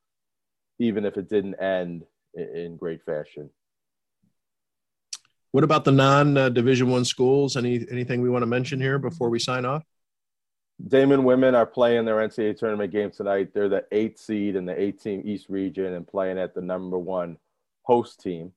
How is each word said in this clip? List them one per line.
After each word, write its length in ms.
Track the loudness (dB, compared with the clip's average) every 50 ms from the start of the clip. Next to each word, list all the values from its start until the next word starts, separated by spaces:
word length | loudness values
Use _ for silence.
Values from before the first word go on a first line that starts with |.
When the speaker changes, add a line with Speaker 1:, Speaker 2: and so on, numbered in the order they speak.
| _ _ _ _ _ _ _ _ _ _ _ _ _ _ _ -2
Speaker 1:
even 260 | -2 0 0 0 -4
if 120 | -4 -4
it 120 | -6 -6 -2
didn't 260 | -2 -2 -2 -2 -8
end 480 | -6 -4 -2 -2 -2 -4 -6 -8 -12 -14 _ _ _ _ _ -14
i-, 40 | -12
in 360 | -12 -10 -10 -10 -10 -10 -12
great 260 | -10 -8 -8 -8 -8 -8
fashion. 460 | -8 -8 -8 -8 -12 -16 -18 -18 -18 _ _ _ _ _ _ _ _ _ _ _ _ _ _ _ _ _ _ _ _ _ _ _ _ _ _ _ _ _ _ _ -20 -20 -20 _ _ _ _ _ _
Speaker 2:
What 120 | 0 2 2
about 220 | 4 2 2 4
the 60 | 4
non, 460 | 4 6 6 6 6 6 4 4 4
uh, 120 | 4 2 2
Division 400 | 2 2 2 4 4 4 4 2
One 140 | 2 0 0
schools? 540 | -2 0 0 2 4 4 4 2 0 -2
Any, 280 | -2 -2 -2 -2 -2 -4 -6
anything 320 | -6 -6 -4 -4 -2 -2
we 80 | 0 0
wanna 160 | 0 0 0
mention 340 | 0 0 -2 -2 -2 -4 -2
here 200 | -2 -2 -2 -2
before 300 | -2 -4 -4 -2 -2 -2
we 100 | -2 -2
sign 260 | -2 -2 -4 -4 -2
off? 180 | -4 -4 -6 -8 _ _ _ _ _ _ _ _ _ _ _ _ _ _ _ _ _ _ -14 -4
Speaker 1:
Damon 360 | 2 4 4 6 6 6 6 6
women 320 | 6 6 6 6 6 6
are 100 | 4 4
playing 400 | 2 2 2 2 4 4 2 2
their 160 | 0 0 0
N 80 | 0 -2
C 160 | -2 -2 -2
A 40 | -2
A 20 | -2
tournament 400 | -2 -4 -4 -2 -2 -4 -2 -2
game 160 | -2 -2 -2
tonight. 400 | -6 -6 -4 -2 0 0 -2 -2 -2
They're 140 | -2 0
the 180 | 0 0 -2 -2 -2
eighth 280 | -2 -2 -2 -2 -6 -10
seed 360 | -8 -6 -4 -4 -2 -2 -4
in 100 | -4 -4
the 140 | -4 -4 -2
eight-team 440 | -4 -4 -4 _ -8 -8 -8 -6 -6
East 240 | -8 -8 -8 -8 -8
region 440 | -6 -6 -6 -6 -4 -6 -6 -6 -6
and 140 | -10 -10
playing 300 | -8 -6 -4 -4 -2 -4
at 160 | -4 -6 -6 -8
the 80 | -10
number 380 | -8 -6 -6 -6 -6 -6 -6 -6
one 380 | -6 -4 -6 -6 -6 -8 -10 -18 _ _ _ _ _ _ _ _
host 400 | 0 2 2 2 2 -4 -10 _
team. 300 | -10 -10 -8 -8 -12 -16 _